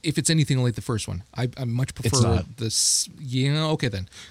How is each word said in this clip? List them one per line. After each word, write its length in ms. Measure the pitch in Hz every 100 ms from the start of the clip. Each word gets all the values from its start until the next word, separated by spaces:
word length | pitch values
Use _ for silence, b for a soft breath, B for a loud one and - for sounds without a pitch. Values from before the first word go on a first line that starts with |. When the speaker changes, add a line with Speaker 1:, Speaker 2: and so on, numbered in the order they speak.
Speaker 1:
if 160 | 165 143
it's 100 | 131
anything 320 | 160 143 131
like 140 | 123 110
the 60 |
first 260 | - 110 -
one, 160 | 92 - -
I, 140 | 123 131
I 80 | 127
much 240 | 117 135
Speaker 2:
It's 200 | - 120
Speaker 1:
prefer 260 | 123 113 90
Speaker 2:
not. 220 | - -
Speaker 1:
this. 520 | 113 - - - - -
Yeah, 460 | 139 127 135 151 156
okay 180 | 156 131
then, 200 | 98 95 B B